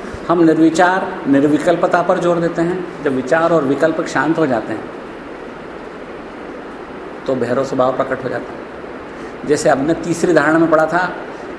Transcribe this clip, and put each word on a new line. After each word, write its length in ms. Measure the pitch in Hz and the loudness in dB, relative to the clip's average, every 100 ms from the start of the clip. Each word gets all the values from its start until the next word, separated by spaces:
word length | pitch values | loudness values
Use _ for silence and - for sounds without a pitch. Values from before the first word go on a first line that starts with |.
| - - - | -10 -8 0
हम 160 | 175 | 4
निर्विचार, 760 | 165 156 160 160 180 185 190 - 139 | 6 6 4 6 4 4 -2 -4 2
निर्विकल्पता 760 | 139 147 147 180 170 175 175 | 4 4 4 2 2 2 2
पर 160 | 170 180 | 2 2
जोर 180 | 175 170 | 2 2
देते 260 | 165 170 | 0 0
हैं। 420 | 170 185 - - | -2 -2 -6 -4
जब 100 | 143 | -2
विचार 380 | 131 123 160 165 | -2 0 2 4
और 120 | 165 | 4
विकल्प 420 | 135 139 160 160 160 | 2 2 2 0 -2
शांत 320 | 135 143 165 | 0 0 2
हो 80 | 151 | 2
जाते 260 | 113 110 | 0 -2
हैं, 120 | 107 82 - - - - - - - - - - - - - - - - - - - - - - - - | -8 -8 -12 -14 -14 -14 -14 -14 -14 -14 -14 -14 -14 -14 -14 -14 -14 -14 -14 -14 -14 -14 -14 -14 -10 -4
तो 80 | |
भैरव 300 | 127 117 123 | -2 0 0
स्वभाव 320 | 135 135 131 127 | 0 2 2 2
प्रकट 280 | 131 127 | -2 -2
हो 40 | 127 | -4
जाता 240 | 120 - | -6 -8
है। 60 | - - - - - - - - - 123 | -12 -12 -12 -12 -14 -14 -14 -14 -10 0
जैसे 220 | 147 160 | 2 4
हमने 240 | 131 147 | 2 2
तीसरी 380 | 165 175 165 180 | 0 -2 0 4
धारणा 260 | 156 147 160 | 4 4 4
में 120 | 165 | 4
पढ़ा 160 | 156 156 | 4 4
था 280 | 170 180 - - - - | 2 -2 -4 -12 -12 -12